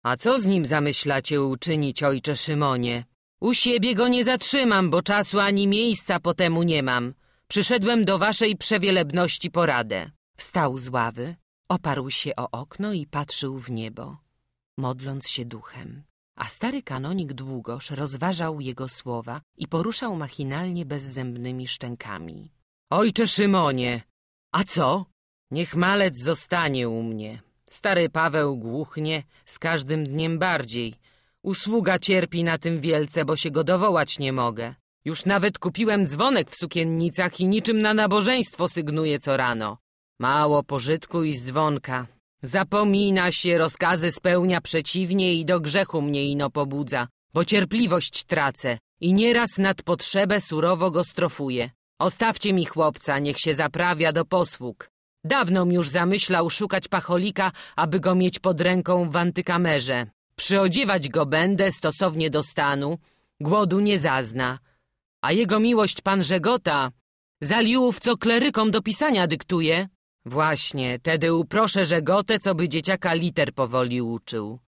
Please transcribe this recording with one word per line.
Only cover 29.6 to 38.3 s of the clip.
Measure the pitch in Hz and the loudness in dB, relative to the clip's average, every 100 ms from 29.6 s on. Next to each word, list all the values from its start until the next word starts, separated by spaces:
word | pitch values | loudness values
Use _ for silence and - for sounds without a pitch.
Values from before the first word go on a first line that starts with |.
| 165 165 135 156 147 | -2 -2 -2 -4 -2
dniem | 147 160 165 | -2 -2 -2
bardziej. | 185 160 120 120 117 - _ _ _ _ | 0 -2 -4 -6 -6 -10 _ _ _ _
Usługa | - 190 202 226 190 180 | -6 -4 0 0 2 0
cierpi | - 185 170 175 | 2 2 2 -2
na | 170 160 | -2 -2
tym | 165 165 | -2 -2
wielce, | 151 156 147 165 143 | 0 0 0 -2 0
bo | 151 | -2
się | 165 | -2
go | 151 | -2
dowołać | 151 180 208 170 143 - | 0 2 2 2 0 -2
nie | 139 | -2
mogę. | 131 120 110 117 123 _ _ 151 | 0 -2 -4 -10 -12 _ _ -8
Już | 160 185 | -4 0
nawet | 202 202 196 | 2 2 0
kupiłem | 180 - 220 208 175 | -6 -2 0 2 2
dzwonek | 147 247 240 - | 2 2 2 0
w | - | -4
Sukiennicach | 175 175 165 165 170 - 180 - | -4 -2 0 0 0 0 -2 0
i | 185 | 2
niczym | 208 202 220 | 2 2 2
na | 214 | 2
nabożeństwo | 214 208 208 202 | 2 2 2 2